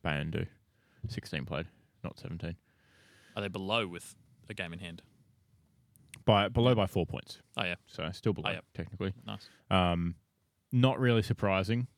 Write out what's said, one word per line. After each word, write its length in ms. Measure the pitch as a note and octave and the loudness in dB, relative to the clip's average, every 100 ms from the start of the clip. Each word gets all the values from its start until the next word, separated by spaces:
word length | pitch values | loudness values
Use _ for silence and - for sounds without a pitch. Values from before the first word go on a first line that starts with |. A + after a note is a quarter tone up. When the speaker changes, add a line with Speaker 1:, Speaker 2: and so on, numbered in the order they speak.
Speaker 1:
Bayern 280 | E2+ D2 D#2 | 0 -2 -2
do. 160 | D#2+ - _ _ _ _ _ A2 | -4 -6 _ _ _ _ _ -8
Sixteen 360 | - - D2+ | -8 -6 -8
played, 220 | C2 C#2+ E2+ _ _ _ | -4 -6 -6 _ _ _
not 160 | - - | -12 -12
seventeen. 380 | - E2+ E2 E2+ _ _ _ _ _ _ - - | -12 -8 -8 -10 _ _ _ _ _ _ -14 -8
Speaker 2:
Are 60 | |
they 60 | G2+ | -8
below 380 | F#2+ F#2+ A2+ G2+ | -6 0 0 0
with 280 | F2 - - _ _ - | -6 -14 -20 _ _ -14
a 60 | |
game 180 | A2 F2 | -10 -8
in 60 | F2 | -8
hand? 240 | F2+ E2 _ _ _ _ _ _ _ _ _ _ _ - | -12 -14 _ _ _ _ _ _ _ _ _ _ _ -4
Speaker 1:
By, 240 | - G#2 G#2 | 4 4 4
below 260 | A#2+ A#2+ | 4 4
by 120 | A#2 F#2+ | 4 2
four 180 | F#2+ | 0
points. 340 | E2 - - - _ - | -2 -4 -10 -18 _ -4
Speaker 2:
Oh, 80 | |
yeah. 100 | F2 F2 _ | -4 -4 _
Speaker 1:
So 220 | - D#2+ | -8 -6
still 200 | - A2+ | -2 -2
below, 180 | E2+ D#2+ | 0 -2
Speaker 2:
Oh, 20 | |
yeah. 60 | F2 _ | -4 _
Speaker 1:
technically. 380 | - E2+ - F#2+ - - | -10 -10 -4 -6 -6 -12
Speaker 2:
Nice. 220 | G#2 - - _ | -12 -14 -20 _
Speaker 1:
Um, 440 | F#2+ F2+ E2+ E2+ E2+ _ _ _ _ _ | 4 4 2 -2 -4 _ _ _ _ _
not 300 | B2+ C3 - | 4 4 4
really 220 | B2+ A#2 | 4 4
surprising 640 | G#2 A#2 G2+ F#2+ F#2+ A#2 B2+ | 2 0 2 2 2 0 -2